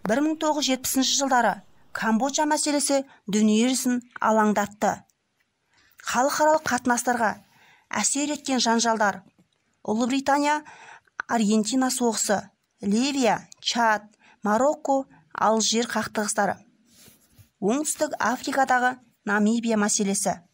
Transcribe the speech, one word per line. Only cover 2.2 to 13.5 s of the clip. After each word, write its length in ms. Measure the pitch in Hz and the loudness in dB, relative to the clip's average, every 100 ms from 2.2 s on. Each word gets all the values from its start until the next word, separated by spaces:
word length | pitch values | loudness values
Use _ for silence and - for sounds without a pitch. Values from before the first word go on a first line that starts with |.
| 269 294 | 0 -2
мәселесі 560 | 302 302 302 294 - 277 269 - - | 0 0 0 -2 0 0 -2 -16 -4
дүние 460 | 208 214 214 247 | 2 4 4 2
жүзін 300 | 254 254 247 - - | 0 -2 -4 -6 -2
алаңдатты. 800 | 220 220 214 208 208 - 208 - _ _ _ _ _ _ _ _ _ - | 0 2 2 0 -4 -2 -2 -2 _ _ _ _ _ _ _ _ _ -16
Халықаралық 640 | - 233 277 277 302 311 - | -4 0 0 2 4 4 0
қатынастарға 640 | 247 247 240 254 240 214 - _ _ _ _ _ | -2 0 -2 0 0 -2 -4 _ _ _ _ _
әсер 460 | 214 202 269 294 | -4 -2 -2 -2
еткен 260 | 294 - 254 | -4 -2 0
жанжалдар. 640 | 233 226 233 220 208 185 _ _ _ _ _ _ - | 2 2 2 2 0 -2 _ _ _ _ _ _ -6
Ұлыбритания, 720 | 214 247 269 277 285 285 302 302 - - - _ - - | -2 0 0 2 2 2 -2 -4 -20 -20 -20 _ -14 -4
Аргентина 600 | 233 202 220 214 262 262 | 0 2 2 0 0 0
соғысы, 540 | 254 240 214 - 202 - _ _ _ | 0 -2 0 -2 -2 -4 _ _ _
Ливия, 680 | 202 220 277 277 233 170 - | -2 0 0 2 2 0 -4